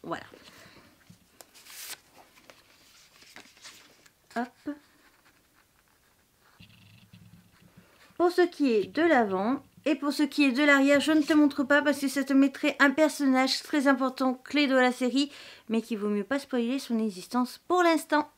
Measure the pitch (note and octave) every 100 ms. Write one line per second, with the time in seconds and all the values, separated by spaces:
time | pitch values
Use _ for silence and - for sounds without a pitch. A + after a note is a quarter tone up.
0 | F3 D#3+ - - - - - - - _
1 | _ - _ _ - - - - - -
2 | _ - - _ _ - _ _ _ _
3 | _ _ - - - _ - - - _
4 | _ _ _ A#3 B3 _ - D4 _ _
5 | _ _ _ _ _ _ _ _ _ _
6 | _ _ _ _ _ _ - _ - -
7 | _ - - - _ _ _ - _ _
8 | - _ F4 F4 F4 - C#4 A3+ F#3+ G3
9 | E4 C#4 G#3+ F#3 G#3 C4+ - _ - D4+
10 | C#4+ C#4 D4 - C#4+ A#3+ D4 C#4 C#4 C#4+
11 | D4 D#4 D4 D#4 D4 - C4 C#4+ C#4+ C#4+
12 | C#4 C#4 C4+ C4+ C4+ C4+ D4+ C#4 C#4 C#4
13 | D#4 - C#4 C4 C4 - - D4+ C4+ C4+
14 | C4 B3+ C4 B3 - C#4+ C#4+ C4 B3+ B3
15 | B3+ B3 C#4+ - - - - A3+ A3 A3
16 | G#3 G#3 G3+ C#4 C#4 B3+ A#3 C4+ - A3+
17 | A3 F3+ - A#3+ B3 - _ F4+ F4 D#4+
18 | - D4+ D4